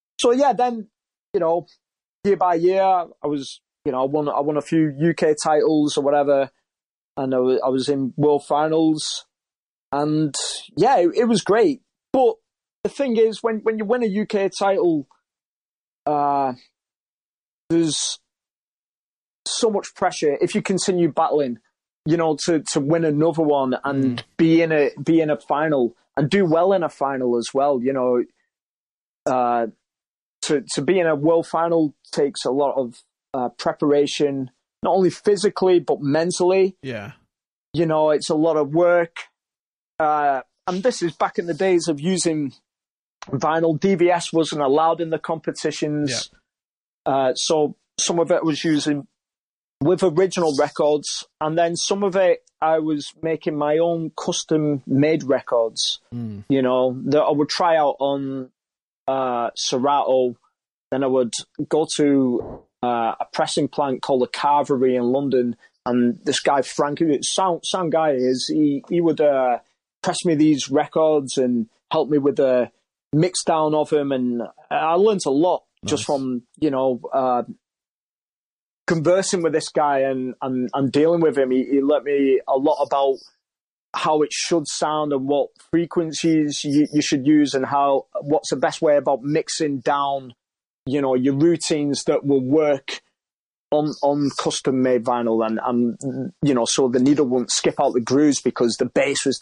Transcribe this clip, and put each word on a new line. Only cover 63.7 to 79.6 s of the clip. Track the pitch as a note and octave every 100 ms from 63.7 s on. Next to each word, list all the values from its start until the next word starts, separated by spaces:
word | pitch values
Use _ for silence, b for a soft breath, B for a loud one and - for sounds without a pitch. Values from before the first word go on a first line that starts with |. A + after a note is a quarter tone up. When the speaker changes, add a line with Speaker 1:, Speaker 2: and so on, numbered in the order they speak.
| - C#3+ B2+
Speaker 1:
called | - C3
the | B2
Carvery | - C#3+ C#3+ C#3 C3 C3 B2
in | A#2+
London, | C3+ C#3+ B2+ B2 A#2 b b
and | B2 B2 A#2+ G#2+
this | - C3+
guy, | - C#3
Frank, | - - D3 D3
who | E3 C3
sound, | - - F#3+ E3 -
sound | F#3+ E3+
guy | D#3+ D#3
is, | C3 B2+ B2+ -
he, | D#3 D3 C#3 -
he | F3
would, | E3+ D3+
uh, | D3 C3+ B2+ - _ _ _ _
press | F#3 E3
me | F3+
these | D3 D#3 C#3+ -
records | C#3 D3 D#3+ D#3 D3+ C3+ C#3
and | B2+ A#2+ A2 _ -
help | D#3 C3
me | D3
with | C#3 C#3
the | C3+ B2+ A2+ _ _ _ _
mix | D3 F3+ -
down | - D#3+ D#3
of | D3+ D3
them, | D3+ C#3
and | C3+ B2 A#2+ A2 - -
I | D3 D#3
learned | F3 G#3+ G3 D3
a |
lot | C#3 F3 D#3+ _ _
just | G#2+ C#3+
Speaker 2:
Nice. | -
Speaker 1:
from, | C#3+ C3 B2 _ -
you | D3+
know, | C3 C3 A#2+ -
uh, | C3+ B2+ B2 A#2 - _ _ _ _ _ _ _ _ _ _ _ _ -
conversing | E3 D3+ F#3 F#3 F#3+
with | E3
this | D3+